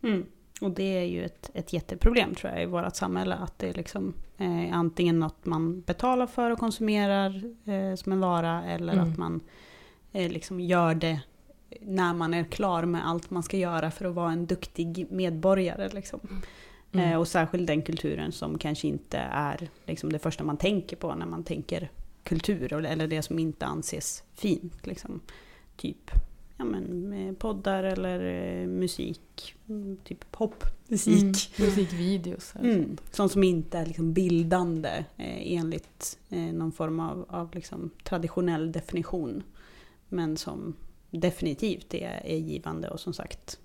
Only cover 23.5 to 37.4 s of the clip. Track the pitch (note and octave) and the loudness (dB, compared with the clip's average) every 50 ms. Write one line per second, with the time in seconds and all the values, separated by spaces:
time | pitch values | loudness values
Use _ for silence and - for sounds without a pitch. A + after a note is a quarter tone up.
23.5 | D3+ - - - D3 D#3 D#3 - - D3+ D#3 - - - - - - - - G#3 | -2 -4 -4 -4 -4 -4 -6 -6 -6 -6 -6 -6 -8 -8 -12 -18 -18 -4 0 0
24.5 | F3 - - F3 - - - F#3 F#3 - - - G3+ F3 - - - - - - | 0 0 0 -10 -12 -10 -10 -10 -10 -10 -8 -10 -10 -10 -10 -12 -20 -20 -20 -20
25.5 | - - - - - - - - - - - - - - - - - - - - | -20 -20 -20 -20 -20 -8 -6 -6 -6 -6 -12 4 4 4 4 4 -6 -16 -20 -20
26.5 | - - C4 - G#2+ G2 F#3 - F3+ F3 F3 G3+ G3+ G3 F#3+ F#3+ G3 - - A3 | -12 -6 -2 -2 -2 -2 -2 -4 -4 -4 -4 -4 -4 -4 -4 -6 -6 -4 -4 -4
27.5 | G#3+ G3 F#3+ G3+ G3 F#3+ F#3 F#3+ F#3+ F#3 F#3 F#3 F3+ F3+ F3+ F3+ F3+ F3+ F3+ F3+ | -4 -2 0 0 0 2 2 0 0 0 -2 -2 -2 -2 -2 -2 -2 -2 -4 -4
28.5 | F3+ F3+ F3+ F3+ F#3 F3+ F#3 F3+ - - - - - - - - - - - - | -4 -4 -2 -2 0 0 0 0 -2 -4 -4 -6 -6 -8 -12 -18 -18 -16 -16 -16
29.5 | - - - - A3 G#3+ G3+ G3 G3 F#3+ - - F3+ - - - - - A3+ G#3+ | -18 -20 -12 -10 -8 -8 -6 -8 -8 -10 -10 -12 -12 -12 -12 -18 -4 -2 -2 -2
30.5 | A3 - - - - - - - A#3 G3+ - A3 G#3 - G3+ G3 F#3+ G3 - - | -2 2 0 0 0 0 -4 -2 -2 0 4 6 8 8 8 6 4 2 -2 -4
31.5 | - - G3+ G3 F#3+ G3 G3 E3+ F3 E3+ F3 F3+ G3 F#3+ E3 F3 F3+ F#3 - - | 0 2 2 4 6 4 2 2 2 0 2 2 2 2 0 -4 -8 -8 -10 -12
32.5 | - - - B3 A3+ F#3 D#3 - - - - - - - G3+ F#3+ G3 G3+ G3 F#3 | -8 0 2 4 4 4 4 2 -2 -8 -10 -12 0 4 4 4 6 8 6 6
33.5 | F3+ E3 D#3+ - - F3 E3 D#3+ E3 - E3 E3 E3 F3+ F#3+ F3+ F3 E3 E3 E3 | 6 4 0 -2 -2 -2 -2 -2 -2 0 0 2 4 4 4 6 6 6 6 6
34.5 | F3+ F3+ F3+ E3+ E3 D#3+ D#3 D3+ D#2+ - D#3+ - - - - - - - - - | 4 4 4 2 0 0 -2 -2 -2 -4 -6 -8 -10 -10 -8 -6 -6 -6 -4 -2
35.5 | F3 E3+ E3 D#3+ E3 D#3 - - - - - - - - - - - F3 E3 E3 | -2 0 0 0 -2 -4 -6 -10 -16 -10 -10 -10 -10 -10 -14 -6 -4 -4 -2 -2
36.5 | E3 E3 D#3+ D#3+ D#3+ - E3 D#3+ D#3+ E3 E3 D#3+ C#3+ F3+ F3 - F3+ F3 | -2 -2 -2 -2 -2 -2 -2 -2 -2 -2 -2 -4 -4 -6 -8 -8 -6 -6